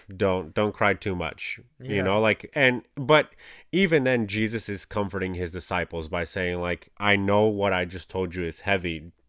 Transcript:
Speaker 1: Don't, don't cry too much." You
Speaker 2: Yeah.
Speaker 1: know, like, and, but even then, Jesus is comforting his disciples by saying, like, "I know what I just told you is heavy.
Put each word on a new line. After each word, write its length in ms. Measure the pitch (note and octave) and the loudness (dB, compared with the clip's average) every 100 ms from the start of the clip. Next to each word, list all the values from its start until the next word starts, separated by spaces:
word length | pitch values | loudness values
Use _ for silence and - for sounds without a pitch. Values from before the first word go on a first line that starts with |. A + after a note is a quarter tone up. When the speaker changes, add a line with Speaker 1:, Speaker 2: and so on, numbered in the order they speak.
| - F#2+ | -14 -2
Speaker 1:
Don't, 380 | G2 F#2 D#2+ | 0 0 -2
don't 200 | G#2 G#2 | 0 0
cry 200 | - G#2 | 2 0
too 220 | F#2 G#2 F2+ | 0 -2 -4
much." 440 | D#2+ - - - - - | -6 -8 -10 -12 -16 -16
You 140 | B2+ G#2 | -6 -2
Speaker 2:
Yeah. 60 | |
Speaker 1:
know, 160 | F#2+ G#2 | 2 4
like, 300 | A2 G#2 - | 4 2 -2
and, 300 | - C3 B2 - - | 2 2 2 -4 -6
but 380 | B2+ D3+ - _ - - - | 4 4 4 _ -20 -20 -4
even 320 | E3+ F#3+ D#3+ | 0 4 4
then, 240 | B2+ B2+ G#2+ | 2 0 0
Jesus 420 | G#2+ A2 A2+ - | 0 -2 -2 -6
is 160 | G2+ - | -8 -6
comforting 480 | - G2+ G2 F#2 F2+ | -4 -4 -2 -4 -4
his 160 | F2 | -6
disciples 560 | F2+ - F2+ E2 E2+ D#2 | -8 -6 -4 -4 -6 -6
by 160 | F2 | -6
saying, 380 | E2+ G2 F2+ F2 | -6 -4 -4 -2
like, 280 | F2 F2 - - | -4 -6 -8 -4
"I 160 | G#2 G2+ | 2 4
know 300 | G2 G2+ A2 | 4 4 4
what 280 | G#2 G2+ | 2 2
I 120 | F#2 F2+ | 0 -2
just 240 | F2+ - | -6 -10
told 240 | F#2+ F#2 F2 | -6 -4 -4
you 80 | |
is 180 | E2+ - | -6 -6
heavy. 500 | - G2 F2+ D#2+ E2 - | 0 0 0 -6 -10 -20